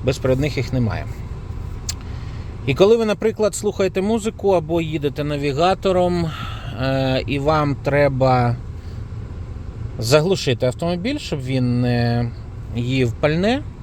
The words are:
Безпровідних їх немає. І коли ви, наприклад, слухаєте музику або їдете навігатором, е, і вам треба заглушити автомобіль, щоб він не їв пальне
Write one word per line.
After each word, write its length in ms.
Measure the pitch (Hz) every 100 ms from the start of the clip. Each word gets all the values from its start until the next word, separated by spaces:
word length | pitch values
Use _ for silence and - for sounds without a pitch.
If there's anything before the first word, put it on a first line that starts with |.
Безпровідних 540 | 123 131 131 131 147 135
їх 160 | 123
немає. 320 | 131 117 82 - - - - - - - - - - - - - - - - -
І 80 | 131
коли 220 | 190 226
ви, 80 | 226
наприклад, 500 | 202 214 - 214 -
слухаєте 460 | 208 190 190 185
музику 500 | 196 226 208 - 202
або 300 | 185 151 170
їдете 420 | 165 156 143 135
навігатором, 1000 | 147 147 143 135 170 190 196 180 180 175 165 147 - - - 101
е, 420 | 131 135 131 131 -
і 120 | 139
вам 360 | 139 156 147 139
треба 800 | - 139 143 131 131 127 120 120 - - - - - - - - - - - - - -
заглушити 680 | 113 147 160 185 - 117 127
автомобіль, 520 | 120 170 175 196 294
щоб 240 | - 151
він 380 | 127 131 123 123
не 500 | 123 120 120 117 120 117 - - - 120
їв 380 | 120 135 120
пальне 480 | 113 151 156 196 262 - -